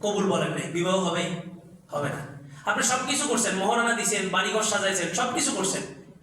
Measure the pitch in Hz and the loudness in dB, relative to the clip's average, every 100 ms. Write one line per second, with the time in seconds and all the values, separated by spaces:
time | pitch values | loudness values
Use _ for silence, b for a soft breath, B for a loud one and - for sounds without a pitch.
0 | 208 202 175 165 151 151 147 170 185 190 | -2 2 2 2 2 -2 -2 0 2 4
1 | 175 170 - - - - - - - 147 | 2 0 -2 -4 -8 -14 -18 -20 -6 -4
2 | 139 - - - B B 208 254 - 254 | -2 -4 -8 -14 B B -2 0 2 2
3 | 254 277 277 233 202 190 196 233 233 220 | 0 0 2 2 2 2 2 2 2 2
4 | 185 202 190 190 208 214 220 202 196 185 | 0 0 2 0 2 2 2 2 2 0
5 | 165 185 254 - - 98 - - - - | 0 0 0 0 0 0 -2 -2 -6 -12
6 | - - | -18 -12